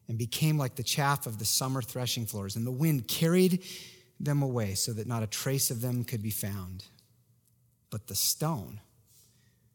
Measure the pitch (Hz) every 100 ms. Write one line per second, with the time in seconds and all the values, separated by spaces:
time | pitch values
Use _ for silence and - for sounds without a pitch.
0 | - 113 117 - 156 151 127 - 113 -
1 | 139 139 123 107 110 - 131 131 117 127
2 | 120 123 107 107 98 110 120 127 160 139
3 | 107 - 165 180 185 180 - - - -
4 | _ - 143 143 135 120 101 98 - 110
5 | 107 117 110 - 135 135 - 117 123 123
6 | 117 117 107 - 104 101 92 92 - -
7 | _ _ _ _ _ _ _ _ _ 107
8 | - 104 - - 151 139 67 107 - _
9 | _ - _ _ _ _ _